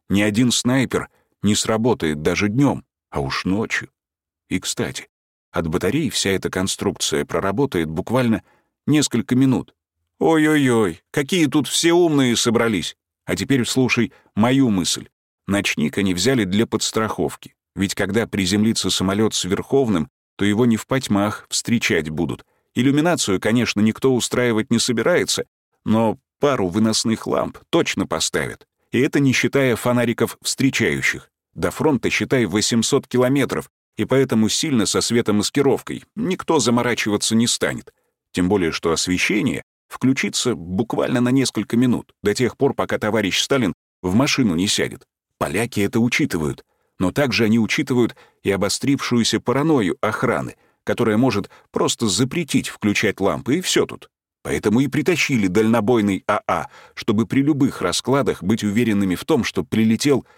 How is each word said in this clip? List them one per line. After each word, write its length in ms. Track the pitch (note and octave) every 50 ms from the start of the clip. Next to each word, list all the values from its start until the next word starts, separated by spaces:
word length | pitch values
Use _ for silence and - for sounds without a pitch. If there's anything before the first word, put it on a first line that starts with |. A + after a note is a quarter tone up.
| _ -
ни 120 | F#2 G2+
один 300 | G#2 G#2+ G2+ A2 C3 A#2+
снайпер 580 | - - - A#2+ B2+ C3+ A#2+ - - E2+ - - _ _ _ _ _ _
не 140 | - G#2 G#2
сработает 680 | - - - A2 A2 A2+ B2+ G#2+ - F2 D#2 D#2 D2
даже 280 | D#2 F#2 F2 D#2 G2 G#2+
днём, 340 | G#2 C3 C#3+ B2+ E2+ B1+ - _ _ _ _ _
а 120 | - D2+
уж 240 | C#2 C2+ - - -
ночью. 440 | F2+ F#2+ G#2 A2+ - - - - - _ _ _ _ _ _ _ _ _ _ _
И, 120 | - F#2 F#2
кстати, 480 | - - - - G#2+ C#2 - - - - _ _ _ _ _ _ _ _
от 160 | - F2+ E2
батарей 440 | D#2+ D#2+ F2 - F#2 G#2+ D#3 D#3+ G#2
вся 180 | - - - G2
эта 220 | F#2+ F2+ - F2
конструкция 760 | - F#2 F#2+ G2 - - - G2 D2+ - - - D2+ D2 D2
проработает 640 | - - E2+ F#2 G2 G2 A#2 C#3+ - - F2 E2 D#2
буквально 540 | D#2+ E2 - - A2 C3 B2 A#2 A2 F#2 - _ _ _ _ _ _ _ -
несколько 500 | - D3 D3+ C3+ - - A#2 G2 - B2+
минут. 380 | B2+ C3+ C3 B2 E2+ - _ _ _ _ _ _ _ _ _ _ -
Ой-ой-ой, 840 | B2+ D#3+ E3 D#3 D#3 D#3 D#3 D3 C#3 B2+ A#2+ A2+ G#2+ F2+ E2 - _ _
какие 380 | - D3 C#3+ C#3 G3 F3+ D#3
тут 200 | C3+ C#3 D#3 C3+
все 260 | - - - - E3+ E3+
умные 420 | F3 F3 E3 D3 C#3+ C3 B2 A2+
собрались! 600 | - - A#2+ A2 A2+ A2+ A#2 G#2+ F2 - - - _ _ _ _ _ _
А 100 | - F#2
теперь 300 | F2 F#2+ - C#3 B2 A2+
слушай 480 | - - C3+ B2+ A#2 - A#2+ A2+ - - _ _ _ -
мою 340 | G2+ A2 B2 C3+ C#3 C3+ A#2+
мысль. 400 | G2+ F2+ D#2+ - - - - - _ _ _ _ _ _ _
Ночник 500 | - G2 G2+ F#2+ - - - D2 D2+ -
они 160 | G2+ G2+ G2 F2+
взяли 300 | F2+ F#2 B2 C3+ B2 G2+
для 240 | F2+ F#2+ G#2 A2+
подстраховки. 880 | - - G#2 - - - A2 A2 G#2 - - E2 C2+ - - - - _ _ _ _ -
Ведь 200 | F2+ G2 F#2+ -
когда 320 | - G2+ F#2+ G2 A#2 A2
приземлится 640 | - - G2 F#2+ F2 G2+ G#2 G#2+ A2+ G#2+ - - F#2
самолёт 420 | - - G2 F#2+ G2 G#2 A2 G2+ -
с 120 | - -
Верховным, 640 | F2+ F#2+ F2+ E2+ - C3+ C#3 C3+ A2+ G2 E2 D2 - _ _ _ _ _
то 60 | - F#2+
его 220 | G#2 G#2 G#2 B2+
не 100 | A#2+ A2+
в 100 | G#2+ -
потьмах 600 | - C3+ C3+ C3 - G#2 G2 G2+ G#2+ G#2+ - - -
встречать 600 | - - - - A#2 A2+ - - G#2+ E2 D2+ D#2
будут. 360 | D#2 D2+ E2+ C#2 A#1+ - - _ _ _ _ _ -
Иллюминацию, 640 | A2+ A#2+ C#3 C#3 D3+ D3+ F3+ E3 - - - F#2+ F2+
конечно, 400 | - G#2+ A2+ B2 A2 - - G2+
никто 340 | G#2+ A2 G#2+ - - C3+ C3
устраивать 560 | A#2 - - - B2 B2 A#2+ A2+ G#2+ G#2+ -
не 100 | A#2 A2
собирается, 680 | - - A#2+ A2+ A2 E3 F3+ D3 F#2+ - - - - _ _ _ _ _ _ _ -
но 320 | F#2+ G#2+ A2 A#2 A2 F#2+ - _ _ _ -
пару 260 | D3 D3 C3+ A2+ G2
выносных 580 | F2+ E2+ G#2+ A2 A2+ G#2+ - - A#2 A2+ - -
ламп 340 | D#3+ - - D3 C#3+ - - _ -
точно 360 | - E3+ D3 - - - F2+
поставят. 600 | - D#2 D#2+ - - - E2 C#2 A#1+ A1+ - - _ _ _ _ _
И 80 | - A#2
это 220 | C3 D#3+ - D3+
не 100 | C#3+ C3+
считая 460 | A#2 - - A#2+ - C#3 C3+ C3 A2+
фонариков 600 | - - B2 A#2+ B2 A#2+ A#2 A2 - A#2 - - -
встречающих. 880 | - - - - B2+ C3+ C3+ - A2+ E2+ D2 C2+ - - - C2+ - _ _ _ _ _ -
До 180 | D#2 E2+ F2
фронта, 380 | - - - D#3 C#3 A2+ - F#2
считай, 360 | - - G#2+ - D3 B2+ A#2
восемьсот 600 | F2 F2+ G#2+ G2+ - A#2+ A2+ G#2+ - C#3+ C3 -
километров, 640 | - - B2 B2 B2+ C#3 C#3+ B2+ - - C#2+ - - _ _ _ _ _
и 80 | - G#2
поэтому 460 | - C3 C3+ C3+ C3 B2+ A2 A2 G2+
сильно 360 | - - - D#3+ C3+ A2+ G2
со 140 | - - F#2+
светомаскировкой 1040 | - - A#2 A#2+ A2+ - G#2 G#2 G2 - - C#3+ C3+ C3+ G#2+ F2+ - - C#2 - - _ -
никто 420 | - - F3 F#3 - - - E3 D3
заморачиваться 760 | G#2+ A#2+ A#2 A#2+ A#2 A#2+ A2 - - A2 G#2 G2+ - - A2+
не 140 | A2+ A#2+
станет. 460 | A2+ - - G#2+ D2 C2 A1+ - - - _ _ _ _ _ _ _ -
Тем 160 | F#2 F2+ F2+
более, 240 | G#2 G2 F2 D#2 -
что 180 | - - E2
освещение 720 | D#2+ - - F2 F#2 F2 - - - D#4 G3+ A2+ D2 A#1 - _ _ _ _
включится 640 | - - - - C3 C3 - - G#2 - - - B2+ G#2+
буквально 680 | D2 E2 F2 F#2 G2 A#2 - D3 C#3+ C#3+ - B2 B2
на 80 | B2 B2
несколько 480 | B2+ C3+ B2+ - - A2+ G#2 - -
минут, 360 | A#2 C3 B2 A2+ - - _ _ _
до 120 | - G#2 G#2
тех 240 | - B2+ G#2 -
пор, 160 | - C#3 C3+ A2
пока 240 | - F#2 - A2
товарищ 420 | G2 - G#2+ G2+ A2 F#2+ F2 - -
Сталин 340 | - - - C3+ A#2 F2 D2+ _ _ _ _ _
в 140 | - F2+ F#2
машину 400 | A#2 C#3 D3 - - B2+ G2+ D#2+
не 120 | E2 F#2+
сядет. 380 | G#2 - - D2+ A#1+ G#1 - _ _ _ _ _ _ _
Поляки 420 | - D#2+ D2 D2+ G2+ A#2+ A#2 - G#2
это 220 | G2+ G2 - A#2
учитывают — 640 | A#2 B2 - - D3+ - - E2+ D#2 C#2+ C2 - - _ _ _ _ _ _
но 140 | - F#2 F2+
также 320 | - C#3 D3 B2+ G2 - A2+
они 160 | G#2 A2+ A#2
учитывают 560 | G#2+ F#2+ - - C#3+ - B2+ B2 A#2+ - - - - _ _ _
и 100 | - F#2+
обострившуюся 880 | G2 F#2 G2+ G2 - - - C3+ C#3+ C3+ - - B2 A#2 A2 - - G#2
паранойю 560 | - - B2 C3+ D3 E3 D#3 C3 G#2 E2+ - -
охраны, 560 | - G#2+ G#2+ - C3 A#2 G2+ C#2+ C2 A1+ - _ _ _ _ _ -
которая 320 | - G#2 - A#2+ A2+ G#2+
может 320 | A2 C3 B2+ G2+ G2+ F#2+ - - - _ _
просто 360 | - - F3+ C#3+ - - A#2+
запретить 600 | G#2+ F2 G2 C3+ C3+ - F3 D#3+ - - F3 C#3 -
включать 500 | - - - G#2+ G2+ - - G2+ - -
лампы, 380 | F#2+ G2 D2+ C2+ C2+ - C#3+
и 40 | F#3
всё 240 | F3+ - - E3 -
тут. 240 | - - - - - _ _ _ _ _ _ -
Поэтому 360 | - C#2 D2+ - G#2+ G#2 B2+
и 80 | C#3+
притащили 600 | C#3 - D#3+ C#3 F#3+ F3 - - - C#3 A2+ G2
дальнобойный 760 | F#2 F2 A2 A2 A2 A#2 A#2 G#2 G#2 B2 A2+ G#2 G2+ F#2+ - -
А 140 | - G#2 G#2 -
А, 200 | - F#2+ E2 - - - - - - -
чтобы 320 | - - - G#2+ G#2 A2+
при 160 | - B2 C3+
любых 400 | C#3 D3 D#3 C3 C#3+ G#2+ - -
раскладах 640 | - F2+ E2+ - - A#2+ C3+ C#3+ A#2 F#2 D2+ - F2
быть 200 | F#2 A2+ A2 G#2
уверенными 520 | G#2 G2 A2+ B2 A2+ G#2 G2+ G2+ F#2 F2
в 100 | - -
том, 180 | - D#3+ B2 G2+
что 220 | - - - E2+
прилетел 600 | - - A2 A2 A2 A2+ A2 - D3 C3+ A2+ - _ _